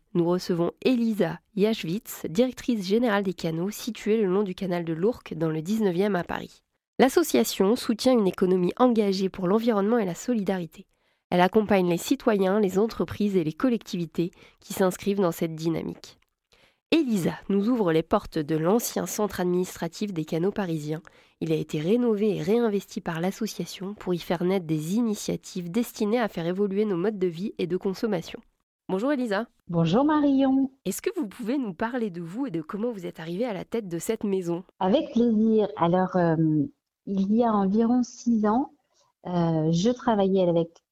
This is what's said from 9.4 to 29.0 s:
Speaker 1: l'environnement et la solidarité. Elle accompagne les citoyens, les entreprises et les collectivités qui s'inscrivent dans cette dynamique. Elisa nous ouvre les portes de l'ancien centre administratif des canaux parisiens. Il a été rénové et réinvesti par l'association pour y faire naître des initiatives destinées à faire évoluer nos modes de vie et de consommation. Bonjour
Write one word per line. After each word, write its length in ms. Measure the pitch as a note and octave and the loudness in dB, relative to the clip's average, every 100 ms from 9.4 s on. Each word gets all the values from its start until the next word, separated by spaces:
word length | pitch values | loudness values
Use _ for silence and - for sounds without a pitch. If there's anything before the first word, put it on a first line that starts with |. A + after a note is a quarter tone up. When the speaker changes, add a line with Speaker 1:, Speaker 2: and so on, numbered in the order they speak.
| F3+ | 0
Speaker 1:
l'environnement 480 | A3 A#3 G#3 G3+ A#3+ | 2 2 2 2 2
et 80 | |
la 100 | F#3+ | 0
solidarité. 680 | E3+ - A#3 F#3+ F#3+ E3+ - - _ _ _ _ | -4 -2 -2 -2 -4 -6 -14 -20 _ _ _ _
Elle 100 | F3+ | 4
accompagne 480 | F#3 A3 G#3 G3+ F3 | 4 4 4 4 4
les 80 | E3+ | 0
citoyens, 640 | - C4+ B3 G#3 F#3+ G#3 | 0 0 2 2 2 2
les 180 | F#3+ F#3 | 2 2
entreprises 600 | A3+ - F3 - G#3 F#3+ | 0 -2 -6 -2 0 0
et 60 | |
les 100 | D#3 | 0
collectivités 800 | - C4 A#3 - F#3 E3 - E3+ - - _ | 0 0 0 -4 -6 -4 -4 -4 -6 -20 _
qui 140 | - | -12
s'inscrivent 480 | - F#3 F3+ G3+ G3+ | 0 0 0 -2 0
dans 100 | F3+ | 0
cette 220 | E3+ E3 | 0 -6
dynamique. 640 | D#3+ E3 D#3+ - - - - _ _ _ _ _ _ _ | -4 -4 -2 -6 -10 -18 -20 _ _ _ _ _ _ _
Elisa 420 | D#4+ C4 G#3 E3 D#3+ - | 0 2 0 0 -4 -2
nous 220 | G3 G#3 | 0 2
ouvre 200 | B3 F3+ | 2 2
les 120 | D#3+ | 2
portes 340 | - G#3 - D#3+ | 2 -2 -2 -6
de 180 | D3+ | -2
l'ancien 520 | D#3 E3 A#3 A#3 G3+ F3+ | 0 2 0 0 -6 -6
centre 340 | - G#3 - | -4 -4 -2
administratif 720 | F3+ F3+ F#3 - E3+ - G#3 | 0 0 -2 -6 -8 -6 -6
des 140 | E3+ D#3 | -6 -4
canaux 260 | D#3+ F#3 | -2 -2
parisiens. 480 | G#3 F#3 D#3+ D3 D#3 - _ _ _ | -2 -4 -4 -4 -8 -10 _ _ _
Il 100 | D#3+ | -2
a 60 | D#3 | -2
été 240 | D#3 D#3 | -2 -4
rénové 560 | D#3+ A#3+ A#3+ G#3 G#3+ E3 | 0 2 2 0 0 0
et 60 | |
réinvesti 580 | E3+ A#3 A#3 G3+ - A3 | 0 0 2 -2 -6 -8
par 180 | F3+ D#3+ | -6 -4
l'association 760 | F#3 - G#3+ - F3 - F#3+ | -4 -4 -8 -6 -10 -10 -12
pour 180 | G#3 - | -10 -4
y 60 | F3 | -4
faire 260 | - F3 | -2 -2
naître 220 | F3+ G3 D#3+ | 0 0 -2
des 300 | D#3 D#3 G#3+ | -4 -2 -2
initiatives 720 | A#3 G#3 - E3+ - F#3 F3 | 0 -2 -6 -8 -8 -10 -4
destinées 500 | G3+ A#3 - G#3 A#3+ | -4 -4 -4 -2 0
à 80 | G#3 | -2
faire 180 | - E3 | -4 -4
évoluer 380 | F#3 G#3 G3 | -2 -2 0
nos 140 | G#3+ F3 | 0 0
modes 200 | G3 G#3 | -2 -2
de 80 | F#3 | -4
vie 280 | E3 G#3 - | -4 -8 -6
et 100 | F3+ | -4
de 120 | F#3 | -2
consommation. 600 | G3 F#3 A3+ F3+ - - _ _ _ _ - | -4 -4 -2 -4 -6 -16 _ _ _ _ -6
Bonjour 200 | F#3+ | -2